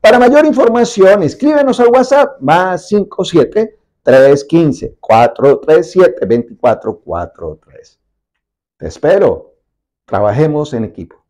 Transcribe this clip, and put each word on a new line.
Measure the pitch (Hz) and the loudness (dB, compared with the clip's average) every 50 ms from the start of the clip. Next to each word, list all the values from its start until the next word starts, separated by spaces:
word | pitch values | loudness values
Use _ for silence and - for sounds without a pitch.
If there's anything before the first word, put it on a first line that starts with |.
Para | - 214 233 247 | 4 2 2 4
mayor | 247 247 269 294 311 | 2 2 2 2 2
información, | 302 277 247 - 233 226 240 233 233 - 196 190 190 202 208 | 2 0 0 0 0 0 0 -2 -2 0 2 4 4 4 2
escríbenos | 175 139 - - 254 294 302 294 285 262 247 - | 0 -4 -6 -4 -2 -2 0 0 0 -2 -2 0
al | 247 240 | 0 2
WhatsApp | 240 262 254 254 277 285 277 - - - | 2 2 0 2 0 0 0 -2 -4 -8
más | 135 135 156 175 185 185 180 175 - - | -2 0 0 0 0 -2 -6 -8 -6 -4
cinco | 208 208 196 202 - - 185 | -4 -4 -4 -4 -6 -8 -8
siete, | - - 160 - - - 214 220 220 _ _ _ _ _ _ | -2 0 0 0 0 -2 -4 -4 -4 _ _ _ _ _ _
tres | _ - 123 135 135 139 143 143 - | _ 2 4 4 6 4 4 2 -2
quince, | - 160 165 165 151 127 - - - - _ | -2 -2 0 0 0 -2 -4 -10 -16 -16 _
cuatro | - - 110 113 120 120 - - 131 139 135 - | -4 0 2 2 2 0 0 0 0 0 0 0
tres | - - 156 160 175 - | 0 0 2 2 0 0
siete, | - 185 185 165 - - - | 0 2 2 2 2 -2 -4
veinticuatro | 95 113 240 - - - _ - 123 110 - - 110 104 - | -2 -2 -2 -4 -8 -12 _ -2 -2 -2 -2 -6 -12 -12 -12
cuatro | _ - 85 85 87 82 _ - 85 80 78 78 _ | _ -10 -10 -10 -10 -12 _ -16 -16 -16 -16 _ _
tres. | _ 65 - - _ _ _ _ _ _ _ _ _ _ _ _ _ _ _ _ _ _ | _ _ -20 -20 _ _ _ _ _ _ _ _ _ _ _ _ _ _ _ _ _ _
Te | _ - 85 | _ -14 -14
espero. | - - - 151 180 196 143 120 90 - - _ _ _ _ _ _ _ _ _ _ _ _ | -12 -4 -2 0 0 2 2 0 -2 -4 -10 _ _ _ _ _ _ _ _ _ _ _ _
Trabajemos | _ - 95 104 104 107 131 156 156 151 147 151 147 - | _ -4 -2 -2 -2 0 0 -2 -2 -2 -4 -6 -6 -6
en | 117 | -8
equipo. | 110 104 - - 87 82 _ _ _ | -8 -8 -10 -16 -18 -18 _ _ _